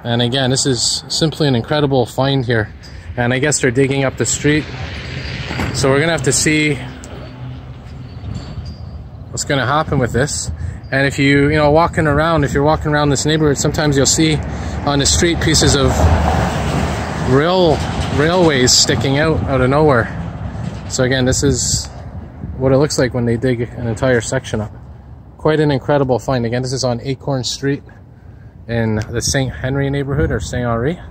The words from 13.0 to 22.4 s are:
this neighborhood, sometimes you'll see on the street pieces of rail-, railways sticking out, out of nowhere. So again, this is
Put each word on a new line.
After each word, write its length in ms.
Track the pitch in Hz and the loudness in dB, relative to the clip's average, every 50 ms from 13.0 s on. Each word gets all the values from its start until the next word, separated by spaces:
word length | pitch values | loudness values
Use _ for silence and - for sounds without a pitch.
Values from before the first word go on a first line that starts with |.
| 147 147 | 2 2
this 160 | 139 123 - | 2 2 2
neighborhood, 320 | 147 156 156 156 147 139 | 0 2 2 4 2 2
sometimes 380 | - - 147 139 - 156 151 139 | 2 0 0 0 2 2 2 4
you'll 120 | 139 131 | 4 4
see 300 | 123 - - 160 156 156 139 - - - - - - - - - | 4 4 4 4 2 2 0 -2 -4 -6 -6 -6 -6 -6 -2 -2
on 120 | 143 143 143 | 0 0 2
the 60 | 139 | 2
street 340 | - - - 175 175 165 - | 2 2 4 2 2 2 2
pieces 360 | - 156 156 - 165 143 127 | 0 2 2 4 4 4 4
of 160 | 143 135 131 120 - - - - - - - - - - - - - - - - - - - - - - - - - - 117 | 4 4 2 2 4 4 4 4 4 2 2 0 0 0 0 -2 -2 -2 -2 -2 -2 -2 -2 -2 -4 -4 -6 -6 -4 0 2
rail-, 460 | 127 135 147 170 185 190 180 165 143 - - - - - - - - | 4 4 4 4 4 4 4 4 4 2 0 -4 -2 -4 -2 -2 0
railways 580 | - 143 160 175 185 175 160 147 127 127 120 - | 2 2 4 4 4 4 4 4 4 4 4 4
sticking 460 | - - - 147 131 - 139 135 143 | 4 2 2 0 0 2 0 2 2
out, 220 | 156 160 156 135 - | 2 2 2 0 0
out 180 | - 139 131 | 0 0 2
of 80 | 127 127 | 2 2
nowhere. 480 | 135 147 156 151 135 117 107 92 - - - - - - - - - - - - - - - - | 4 4 4 6 4 4 2 0 -4 -8 -8 -8 -10 -10 -10 -10 -8 -8 -8 -8 -8 -10 -10 -8
So 140 | - - 131 | -2 0 0
again, 220 | 123 135 131 127 | 2 2 2 2
this 180 | 127 131 - - | 2 2 2 2
is 440 | 143 131 120 - - - - - - - - - - - - - - - - | 0 0 0 0 -2 -2 -4 -4 -8 -12 -14 -14 -14 -14 -14 -14 -14 -14 -14